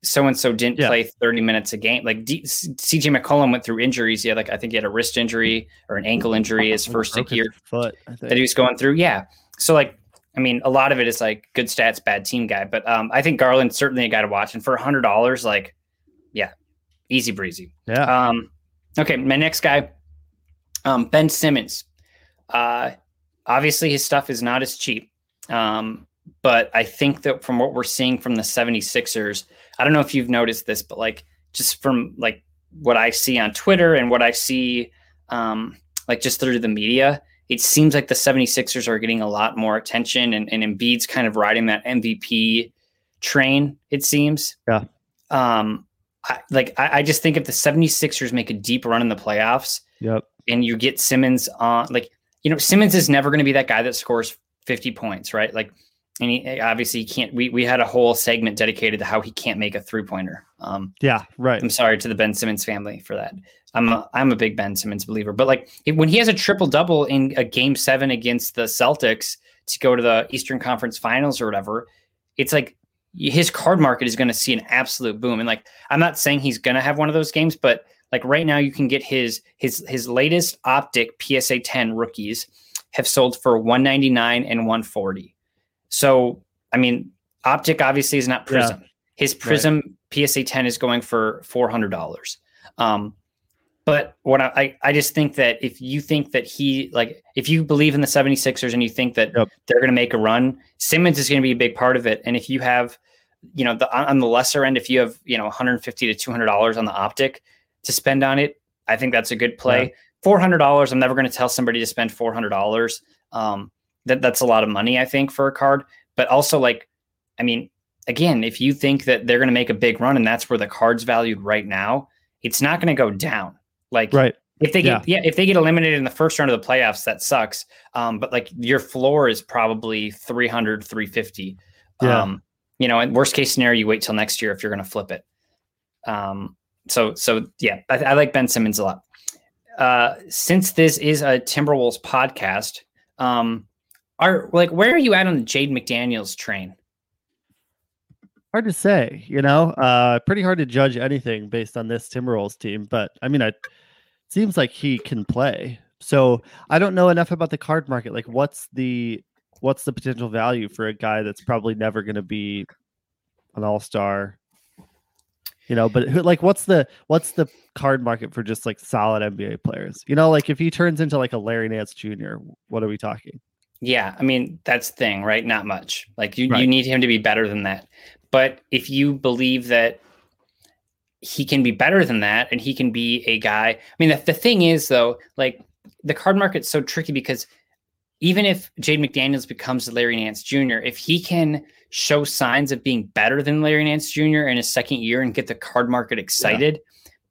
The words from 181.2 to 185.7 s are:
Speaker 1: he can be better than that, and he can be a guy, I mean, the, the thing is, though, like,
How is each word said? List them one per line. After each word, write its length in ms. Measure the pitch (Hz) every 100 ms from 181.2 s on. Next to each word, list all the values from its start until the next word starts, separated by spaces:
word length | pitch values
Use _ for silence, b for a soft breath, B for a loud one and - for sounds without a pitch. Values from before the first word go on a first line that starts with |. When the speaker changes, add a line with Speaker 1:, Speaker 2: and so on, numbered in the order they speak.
Speaker 1:
he 240 | - -
can 180 | 135 139
be 80 | 123
better 340 | 98 143 190
than 160 | 156 113
that, 280 | 104 110 123
and 100 | 120
he 140 | 120
can 160 | 131 127
be 320 | 117 117 120
a 140 | - 110
guy, 320 | 110 107 113
I 80 | 110 B -
mean, 100 | 160
the, 60 | 147
the 180 | -
thing 280 | 160 240 214
is, 260 | 165 160 151
though, 300 | 123 117 120 b -
like, 260 | 131 123 _